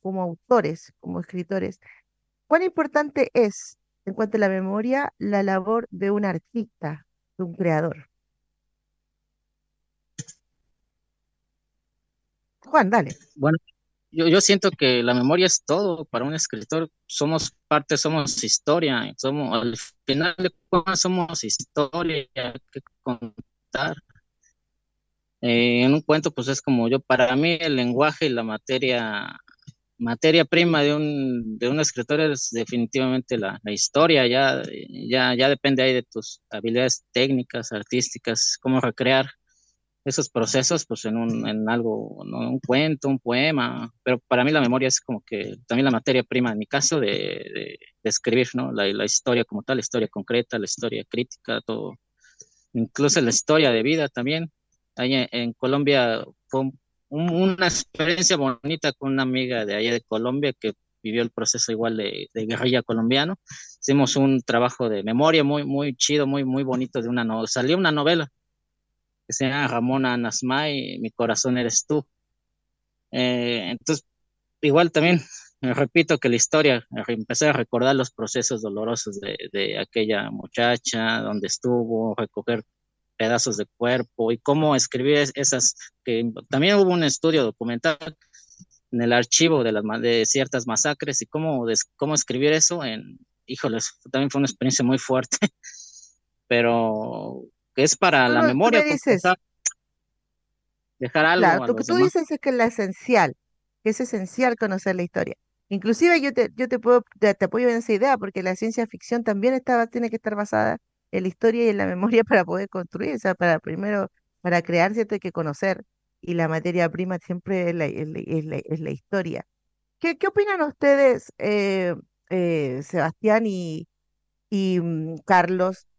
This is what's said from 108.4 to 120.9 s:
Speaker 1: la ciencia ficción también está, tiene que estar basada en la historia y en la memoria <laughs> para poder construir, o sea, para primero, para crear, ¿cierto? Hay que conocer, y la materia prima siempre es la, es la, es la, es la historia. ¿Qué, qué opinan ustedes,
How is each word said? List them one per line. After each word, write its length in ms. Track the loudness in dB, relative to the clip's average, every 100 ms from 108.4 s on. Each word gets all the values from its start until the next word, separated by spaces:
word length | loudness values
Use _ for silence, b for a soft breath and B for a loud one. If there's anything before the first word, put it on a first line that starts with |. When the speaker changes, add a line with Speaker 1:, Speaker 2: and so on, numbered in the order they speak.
Speaker 1:
la 120 | -4 -4
ciencia 320 | -4 -2 -4
ficción 360 | -6 -4 -2
también 300 | 0 0 2
está, 340 | 0 0 0 0
tiene 220 | -2 -4
que 60 | -4
estar 180 | -6 -4
basada 440 | -2 0 0 -2 _ _ -8
en 120 | -4
la 60 | -4
historia 360 | 0 0 2 2
y 40 |
en 80 | 2
la 80 | -2
memoria 380 | -2 2 2
<laughs> 20 | 4
para 200 | 2 2
poder 240 | -2 -4
construir, 460 | -8 -8 -6 -6 -2
o 40 |
sea, 160 | -2 0
para 240 | 2 2
primero, 520 | -2 -6 -4 -4 -4 _ _ _
para 200 | 0 0
crear, 320 | 2 2 2
¿cierto? 220 | 0 -4 -4
Hay 40 |
que 120 | -6
conocer, 520 | -6 -6 -2 -2 -4 -8 _ _ _
y 120 | -6
la 140 | -2 0
materia 420 | 0 -2 0 0
prima 280 | -2 -6 -6
siempre 500 | -6 -8 -4 -2 -2
es 60 | -2
la, 100 | -4
es 220 | -4 -8
la, 120 | -10
es 260 | -4 -4 -4
la, 120 | -8
es 220 | -6 -8
la 100 | -6
historia. 540 | -10 -6 -4 -4 -8 -12 _ _ _ _ -6
¿Qué, 180 | -4 -2
qué 100 | 0
opinan 340 | 0 0 0
ustedes, 720 | -2 2 4